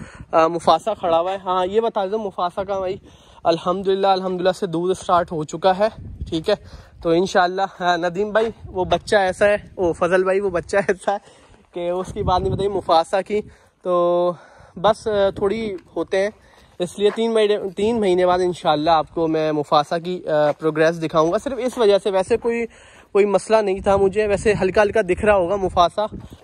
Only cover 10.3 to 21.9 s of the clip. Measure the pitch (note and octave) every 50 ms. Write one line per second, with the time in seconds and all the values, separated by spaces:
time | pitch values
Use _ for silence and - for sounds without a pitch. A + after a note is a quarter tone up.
10.3 | F#3 G3 G3+ G3 F3 E3+ D#3+ - - G3 F#3 G#3 G3 F3+ - - G3 G#3 - -
11.3 | - _ _ _ _ _ _ _ - F3+ F3 F3 F3 F#3 F#3 - - G#3+ G3+ F#3
12.3 | F#3 F3+ F#3+ F#3+ F#3+ F3 G3 G3+ G3+ F3+ - - F3 D#3+ E3 - - F#3+ F#3+ -
13.3 | G#3 G#3 G#3 - - _ _ _ _ _ - F#3 F3+ F3 F3 F3 F3 F3 F3 F3+
14.3 | F3 - - - - - - - - F#3 E3 G3+ A3 - - A3+ G#3+ G3+ G3 G3
15.3 | - - G#3+ G3 G#3 A3+ A3+ G#3+ F#3+ F3 - _ - E3+ E3 - - F#3+ G3 G#3
16.3 | G#3 _ _ _ _ _ - _ _ - F3+ E3+ - - G3+ G#3 G3+ A3 A3+ A3+
17.3 | A3+ A3 G#3+ G3+ G#3 G3 - G3 E3+ - G3+ A3 A#3+ A3+ G#3 F#3+ F3+ F3+ F3+ F3+
18.3 | F3+ F#3 F#3 F3+ F3 - - E3+ D3+ D3+ D3+ E3 E3 D#3 D3 - - F3 E3 D#3+
19.3 | D#3+ D#3+ D#3 D#3 D3+ D3+ C#3+ - E3+ D3+ D3 - F3+ E3+ D#3+ F3+ F3+ F3+ - -
20.3 | D#3 D3+ D3+ D3 C#3+ - D#3+ D#3+ D#3 D#3 D#3+ D#3+ E3+ E3 D#3+ D3+ - E3 D#3 E3
21.3 | F3+ A3 - C#4 A#3 G#3 B3 B3+ - B3+ A#3 G3+